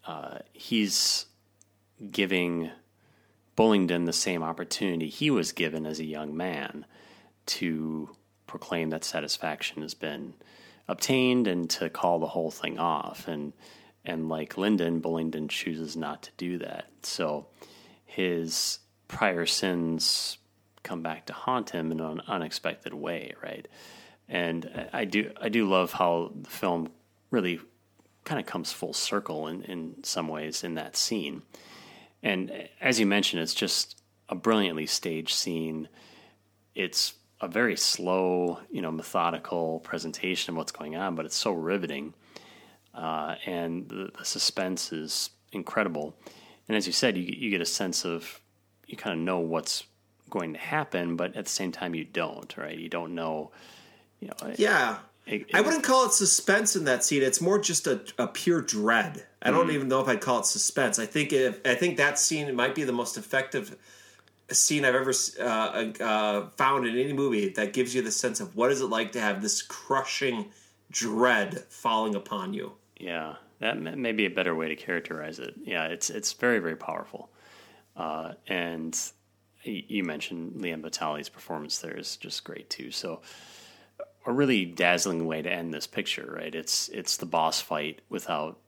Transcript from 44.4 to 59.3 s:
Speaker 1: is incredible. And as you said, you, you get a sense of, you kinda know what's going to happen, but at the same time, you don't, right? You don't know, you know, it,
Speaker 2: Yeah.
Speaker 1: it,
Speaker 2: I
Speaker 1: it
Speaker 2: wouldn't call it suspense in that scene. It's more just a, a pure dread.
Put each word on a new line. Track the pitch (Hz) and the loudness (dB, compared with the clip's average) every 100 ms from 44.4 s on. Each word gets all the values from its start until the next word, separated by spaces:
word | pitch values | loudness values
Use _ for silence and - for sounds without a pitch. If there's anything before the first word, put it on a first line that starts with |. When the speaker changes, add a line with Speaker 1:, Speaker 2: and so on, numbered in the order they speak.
| - - 92 90 - | 0 0 -2 -2 -4
Speaker 1:
is | 80 78 - - _ _ | -6 -4 -4 -4 _ _
incredible. | 104 87 - 98 78 76 - - - - - - | -10 -2 0 0 0 -6 -10 -20 -20 -20 -20 0
And | 107 | 0
as | 90 | 2
you | |
said, | 82 127 92 | 2 2 2
you, | |
you | 90 - 117 | -4 -4 0
get | 98 | 0
a | 82 | 0
sense | - 95 85 | -2 0 -2
of, | 90 85 - - _ _ _ _ - | -2 -4 -8 -16 _ _ _ _ -16
you | - | -10
kinda | 110 85 | -4 -2
know | 85 92 | 0 0
what's | 82 82 80 - - _ _ _ - | 0 -2 -2 -4 -6 _ _ _ -6
going | 101 82 | -4 -4
to | 76 | -6
happen, | - 151 143 92 85 85 | -4 -2 -2 -2 -2 0
but | 87 - | -2 -4
at | |
the | 101 | -4
same | - 92 | -2 -4
time, | 85 90 | -4 -4
you | 82 | -4
don't, | 73 - 82 - - - | -4 -4 -4 -6 -12 -10
right? | 76 82 | -8 -8
You | 82 | -6
don't | 85 82 | -6 -4
know, | 85 82 78 78 - - - - - _ _ | -6 -4 -4 -8 -14 -20 -20 -20 -20 _ _
you | 196 | -12
know, | - - | -10 -8
it, | 233 | 2
Speaker 2:
Yeah. | 208 185 120 107 - _ - | 4 4 2 -2 -10 _ -6
Speaker 1:
it, | 208 - | -6 2
Speaker 2:
I | 180 | 2
Speaker 1:
it | |
Speaker 2:
wouldn't | 214 311 | 4 2
call | 262 262 240 | 6 6 6
it | |
suspense | - 190 - - 202 220 190 | 6 6 4 6 4 4 2
in | |
that | 147 123 | 4 4
scene. | - 143 | 4 4
It's | 135 - | 4 4
more | 170 202 | 4 4
just | 202 170 160 | 4 2 2
a, | 120 - - | 0 -2 -2
a | 120 | -2
pure | - - 170 | 0 2 4
dread. | 123 107 104 113 90 73 - | 2 0 4 4 4 -4 -16